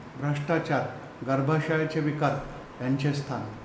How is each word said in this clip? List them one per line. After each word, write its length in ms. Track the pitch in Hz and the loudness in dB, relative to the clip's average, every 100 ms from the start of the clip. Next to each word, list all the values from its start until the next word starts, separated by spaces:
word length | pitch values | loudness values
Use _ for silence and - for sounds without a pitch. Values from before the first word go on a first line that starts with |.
| - 131 | -12 -4
भ्रष्टाचार, 680 | 143 147 - 160 - 135 - - - - 123 | 0 0 2 2 2 2 0 -6 -12 -6 0
गर्भाशयाचे 760 | 135 135 156 151 160 151 165 | 2 4 2 2 2 2 0
विकार 320 | 151 143 139 143 - - - - | 0 2 2 0 -4 -10 -12 -4
यांचे 300 | 127 143 147 | 0 2 2
स्थान. 260 | 139 139 117 107 - | 0 -2 -4 -6 -10